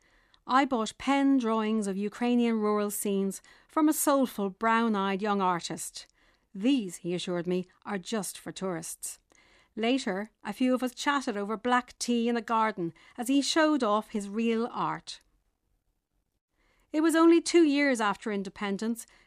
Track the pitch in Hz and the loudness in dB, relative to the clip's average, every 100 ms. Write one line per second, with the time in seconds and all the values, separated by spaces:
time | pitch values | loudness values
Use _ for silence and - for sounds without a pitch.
0 | _ _ _ _ - 254 277 247 220 - | _ _ _ _ -2 0 2 0 -4 -6
1 | - 277 277 269 226 220 214 220 202 190 | 0 2 4 2 2 0 0 0 -2 -2
2 | 208 - 240 240 233 226 208 208 208 202 | -4 -4 0 2 2 2 0 0 -2 -4
3 | 214 196 196 190 - - _ - 302 294 | -2 0 -2 -4 -12 -20 _ 2 2 2
4 | - 277 262 - 196 190 226 226 226 208 | 2 4 2 0 -6 -2 2 2 2 2
5 | 196 190 208 202 185 170 - 170 - - | 0 0 0 0 0 0 -4 -10 -10 -14
6 | - _ _ _ _ 196 220 277 196 - | -20 _ _ _ _ -4 0 0 0 -6
7 | 170 175 - 175 170 180 180 _ - 202 | -6 -4 -4 -4 -2 -2 -4 _ -10 -8
8 | 175 226 185 - - 156 185 165 165 - | -6 -6 -6 -10 -14 -8 -6 -6 -10 -12
9 | - - _ _ _ _ _ - 226 269 | -14 -16 _ _ _ _ _ -4 0 0
10 | 254 190 214 _ 208 202 254 254 254 - | -2 -4 -6 _ -10 -2 0 0 -2 -4
11 | 294 285 262 202 202 220 247 247 - - | -2 -2 -2 -4 -4 -4 0 0 0 -8
12 | - 240 233 240 233 226 220 208 170 - | -2 0 0 -2 -2 0 0 -2 -6 -8
13 | - - 240 277 262 330 311 302 226 214 | -16 -8 0 0 2 2 4 2 2 0
14 | 214 214 202 202 233 226 233 - 160 156 | -2 -8 -6 -2 0 0 -2 -4 -6 -6
15 | - - _ _ _ _ _ _ _ _ | -10 -20 _ _ _ _ _ _ _ _
16 | _ _ _ _ _ _ _ _ _ 302 | _ _ _ _ _ _ _ _ _ 0
17 | 320 320 330 339 330 339 311 277 285 240 | 2 6 8 6 6 4 6 4 2 2
18 | 208 190 226 202 190 - 202 196 220 233 | 0 -2 -4 -6 -6 -6 -6 -4 -4 -6
19 | - _ | -10 _